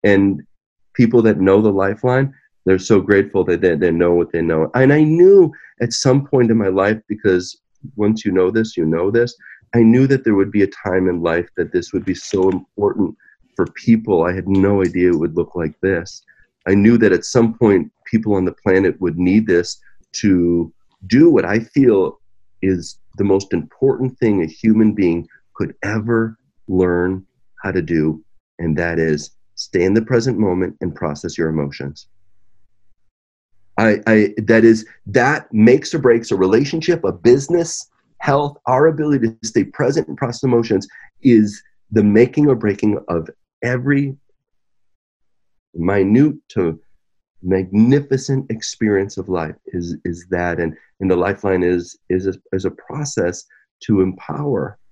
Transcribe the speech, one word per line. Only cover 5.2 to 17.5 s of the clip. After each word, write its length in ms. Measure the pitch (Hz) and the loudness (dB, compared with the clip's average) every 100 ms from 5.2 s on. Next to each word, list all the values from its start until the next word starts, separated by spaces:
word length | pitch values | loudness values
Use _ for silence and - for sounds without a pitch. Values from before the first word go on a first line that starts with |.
| 185 196 165 - - _ | 6 8 4 -2 -20 _
at 100 | 117 | -6
some 340 | - 135 135 | -2 2 0
point 260 | 139 135 117 | 0 0 2
in 60 | 113 | 2
my 120 | 98 | 0
life, 300 | 95 98 110 _ | 0 0 -2 _
because 520 | 104 101 92 90 - _ _ - 107 | -4 0 0 -2 -18 _ _ -18 -4
once 260 | 104 110 | -2 -2
you 80 | 107 | -2
know 180 | 92 92 | 0 0
this, 280 | 110 110 - | 0 -4 -4
you 80 | |
know 260 | 80 82 95 | -2 0 0
this, 240 | 117 120 - - - _ | 0 -2 -6 -20 -20 _
I 80 | 120 | 2
knew 240 | 113 123 135 | 4 4 2
that 160 | 135 | 0
there 120 | 117 | 0
would 160 | 98 98 | 0 0
be 120 | 104 | 0
a 40 | 98 | -2
time 420 | - 101 92 92 | -2 -4 0 0
in 120 | 87 | -2
life 280 | 85 82 87 - | -2 -2 -4 -8
that 160 | 80 | -4
this 180 | 90 85 | -4 -4
would 140 | 92 | -6
be 100 | 95 | -6
so 340 | 87 - 98 95 | -8 -6 0 0
important 680 | 90 - - 101 110 90 - _ _ _ | -2 -8 -4 -4 -2 -6 -6 _ _ _
for 100 | - 85 | -6 -6
people. 560 | - - 113 110 90 | -4 0 0 2 0
I 100 | 85 | 0
had 140 | 92 87 | -4 -2
no 340 | 95 98 101 | 0 2 2
idea 280 | 92 87 90 | 0 0 0
it 100 | 85 | 0
would 160 | 82 | -2
look 200 | 82 82 | -4 -6
like 220 | 90 80 - | -6 -8 -4
this. 420 | 95 90 92 - _ _ _ _ 90 | -4 -4 -8 -20 _ _ _ _ 0
I 60 | |
knew 240 | 101 104 117 | 2 4 4
that 120 | 107 | 4
at 140 | 87 | 2
some 280 | - 127 113 | 0 0 0